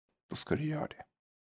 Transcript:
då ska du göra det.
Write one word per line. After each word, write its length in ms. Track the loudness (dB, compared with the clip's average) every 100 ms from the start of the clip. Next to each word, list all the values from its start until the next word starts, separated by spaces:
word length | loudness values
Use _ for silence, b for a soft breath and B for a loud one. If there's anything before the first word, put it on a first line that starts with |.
| _ -20 _
då 60 | -2
ska 200 | 2 2
du 100 | 2
göra 220 | 0 -4
det. 180 | -6 -18 _ _ _ _